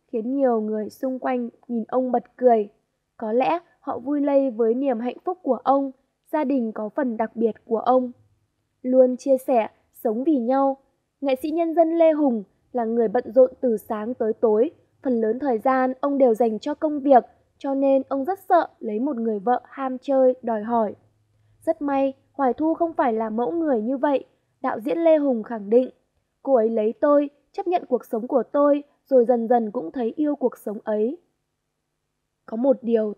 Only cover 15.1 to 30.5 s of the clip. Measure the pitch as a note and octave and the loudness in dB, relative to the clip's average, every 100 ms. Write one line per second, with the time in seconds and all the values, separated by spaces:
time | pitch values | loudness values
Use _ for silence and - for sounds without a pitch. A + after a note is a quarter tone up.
15.1 | A#3 A3 B3 C#4+ A3+ C4 C4 B3+ B3+ C#4+ | -2 -2 -2 -2 -2 0 0 0 -2 -4
16.1 | C#4 C4 A3 A#3 G#3+ D4 D4 D#4 D4+ C#4 | 2 2 4 0 -2 -6 -6 -4 -2 4
17.1 | B3+ - _ _ _ C#4 C4+ C#4 C4+ C4+ | 4 4 _ _ _ -6 -2 2 2 0
18.1 | C#4 C4+ G4 - F4 D4 _ A3 G#3 C#4 | -4 -4 -6 0 2 2 _ -8 -4 -4
19.1 | A#3 A3+ G#3 G3 B3 - - C4 B3+ - | -4 -4 -2 0 -2 -4 -10 -8 -6 -2
20.1 | C4+ B3+ B3+ A#3 A3 G#3+ A#3 G#3+ - _ | 4 4 2 -2 -6 -2 -2 -2 -6 _
21.1 | _ _ _ _ _ D#4+ D#4+ C#4+ C#4 C4+ | _ _ _ _ _ -6 -4 -2 0 0
22.1 | C4 _ - C4+ A#3+ D#4 D#4+ E4+ E4 C#4 | -4 _ -4 -2 0 -2 0 -2 0 0
23.1 | A3 A3 G#3+ A#3+ E4+ D#4 A#3 A3 C4+ D4 | 0 -2 -4 -2 -2 -2 -2 -2 -2 0
24.1 | C#4 - _ _ _ C4 - A3 E4 E4 | -2 -4 _ _ _ -8 -6 -4 0 4
25.1 | D#4 C#4+ A#3 G#3+ A#3 G3 A#3 B3+ - _ | 4 2 -2 -4 -10 2 2 2 -4 _
26.1 | _ _ _ C4+ C4 A3+ A3+ G#3+ B3 D4 | _ _ _ 0 2 2 0 -2 0 2
27.1 | D4 C#4+ - _ - F#4+ E4+ C#4 A#3+ - | 2 2 -6 _ -8 -2 -4 -2 -4 -4
28.1 | A3+ A#3 C#4 A3 C#4+ C#4+ C#4+ - _ _ | -8 -2 -2 -2 0 2 0 -2 _ _
29.1 | C4 A#3 A#3+ A3+ A#3+ G#3+ B3 D#4+ C#4 A3+ | 4 4 2 2 0 0 -6 -8 -6 -6
30.1 | D4 D4+ C#4+ B3 | -2 -2 -2 -4